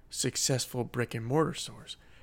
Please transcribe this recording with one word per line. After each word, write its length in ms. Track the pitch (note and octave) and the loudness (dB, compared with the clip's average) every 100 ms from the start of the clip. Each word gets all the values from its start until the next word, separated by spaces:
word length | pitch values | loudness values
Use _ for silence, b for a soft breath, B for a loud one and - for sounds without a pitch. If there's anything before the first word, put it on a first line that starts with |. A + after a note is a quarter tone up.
| - | -10
successful 720 | - B2+ - - C3 - B2 | -2 0 2 2 2 0 -2
brick 300 | A#2 B2 A#2 | -2 0 0
and 100 | A#2 | -2
mortar 300 | A2+ D3+ D#3+ | 2 4 4
stores 420 | - - A2 - - b b | 0 -6 -10 -14 -14 b b